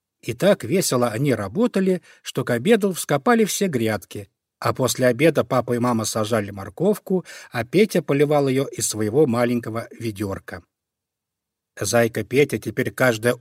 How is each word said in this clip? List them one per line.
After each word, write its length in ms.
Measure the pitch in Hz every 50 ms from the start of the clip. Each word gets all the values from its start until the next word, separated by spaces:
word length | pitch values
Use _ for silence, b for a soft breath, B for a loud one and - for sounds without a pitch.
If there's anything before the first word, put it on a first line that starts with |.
| _ _ _ _
И 140 | - - 110
так 300 | 117 165 196 196 - -
весело 440 | - 151 196 165 - 135 123 123 120
они 260 | 104 113 143 147 123
работали, 680 | 107 101 95 110 180 240 240 - 196 190 185 185 170 b b b b b
что 220 | - - 139 123
к 60 | -
обеду 420 | 123 117 123 190 233 214 208 196 180
вскопали 520 | - - - 147 139 - 247 240 226 220
все 220 | 180 - - 202
грядки, 640 | 185 147 120 113 110 107 104 - - - 107 101 - _ _ _ _ _ _
а 120 | - 120 113
после 360 | - 131 117 - - 127 123
обеда 360 | 120 113 151 165 147 - 117
папа 300 | - 135 127 117 - 123
и 40 | 120
мама 260 | 117 123 120 110 110
сажали 460 | - - 117 107 104 120 110 101 98
морковку, 720 | 101 101 95 98 - - 160 202 208 - - - 190 185 B B B B B B
а 140 | - 120 117
Петя 380 | - - 175 220 196 - 180 147
поливал 460 | - 143 139 147 143 151 147 143 135
её 160 | 131 135 139
из 240 | 127 - - 107 -
своего 380 | - 107 107 107 104 147 160
маленького 640 | 135 117 120 123 120 123 120 117 117 107 117 113 -
ведёрка. 720 | - - 113 113 101 95 104 95 95 95 - - 98 87 - _ _ _ _ _ _ _ _ _ _ _ _ _ _ _ _ _ _ _ _ _ _ -
Зайка 440 | 107 101 117 117 120 113 - - 104
Петя 360 | - 127 135 147 143 - 110
теперь 320 | - 117 - - 120 113 -
каждое 440 | - 131 127 117 110 110 120 123 -